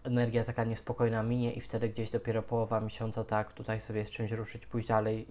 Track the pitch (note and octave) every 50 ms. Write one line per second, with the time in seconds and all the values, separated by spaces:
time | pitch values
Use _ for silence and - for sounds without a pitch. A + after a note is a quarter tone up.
0 | - - B2 B2 A#2+ A#2 A2+ A#2 A2+ - A#2 - A2+ A2+ A2+ - - - A#2 -
1 | A#2+ A#2 A2+ A2 A2 A2+ A#2+ B2 A#2+ A#2+ - - - - - A2+ A2 A2+ G#2 -
2 | A2+ G#2 - A2+ - - A2+ A2+ G#2 - A#2+ A#2 A2+ G2+ A2+ A2 A2 G#2+ - -
3 | A2+ A2+ G#2 A2+ A2 - A2+ G#2+ G#2+ - - - A2 - A2 A2 - - A2+ G#2+
4 | G#2 G#2 - - A#2 G#2 A2+ A2 A2 - - - - - - A#2 A2+ - A2+ A2
5 | G#2+ A2 A2 A2 A2 -